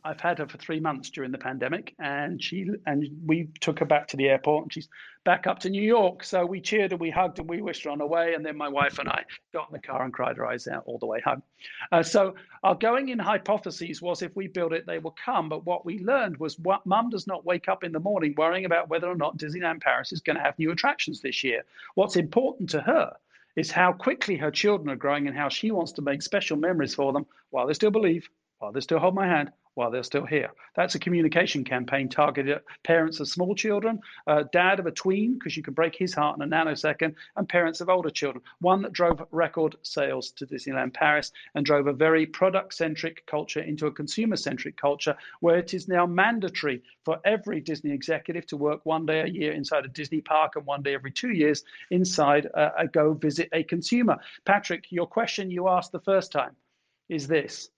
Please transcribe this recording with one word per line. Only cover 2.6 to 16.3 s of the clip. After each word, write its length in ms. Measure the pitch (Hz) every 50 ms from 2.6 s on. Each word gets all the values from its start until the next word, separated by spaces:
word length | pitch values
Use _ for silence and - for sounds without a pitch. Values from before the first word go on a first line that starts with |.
| 190 175 202 - -
and 200 | 156 143 143 151 139 147 156 170
we 240 | 156 160 170 165 156 - -
took 200 | - 165 147 -
her 60 | 160
back 220 | 139 151 147 147 -
to 80 | -
the 120 | 135 135 139
airport, 340 | 135 131 - 147 151 151 -
and 80 | - -
she's 140 | 160 - _ - - - - - _ _
back 220 | 180 175 180 180
up 120 | 185 190 -
to 100 | - 190
New 120 | 196 196
York. 420 | 214 214 233 233 202 180 180 - -
So 220 | - 202 185 175
we 160 | 175 196 185
cheered 320 | 180 - 214 214 196 185 185
and 80 | 170
we 80 | 170 165
hugged 300 | - 165 185 175 180 185
and 100 | 165 156
we 120 | 170 175
wished 220 | 208 180 165 - -
her 60 | 151
on 100 | 143 147
her 60 | 147
way, 280 | 147 165 170 165 170 165
and 120 | 156 151
then 100 | 156 151
my 140 | 151 147 147
wife 300 | 139 143 143 139 - -
and 100 | 139 -
I 160 | - - - - - - _ _
got 160 | - 165 151
in 60 | - 147
the 60 | 139 -
car 180 | - 131 127 127
and 80 | 127 123
cried 260 | - 127 127 123 120
our 60 | 123
eyes 200 | 117 120 120 -
out 180 | 123 143 139 -
all 120 | - 120
the 100 | 123 117
way 120 | 113 110 117
home. 240 | - 147 127 139 - _ _ _ - - - - - -
Uh, 120 | - 170 165
so 320 | 165 - 208 196 190 185 - - _ - - -
our 100 | 190 185
going 340 | 180 - 220 240 269 277 262
in 100 | 247 226
hypothesis 800 | 175 190 214 202 208 - 214 202 - 180 151 - 170 160 151 -
was 200 | 170 175 170 -
if 120 | 185 170 185
we 140 | 196 196
build 240 | 190 190 185 170 165
it, 140 | 165 165 165
they 140 | 170 170 165
will 160 | 160 165 _ - -
come. 240 | 240 247 196 160 156
But 160 | 156 160 175
what 180 | 175 175 175 -
we 140 | 175 185 208
learned 380 | 180 220 269 262 233 196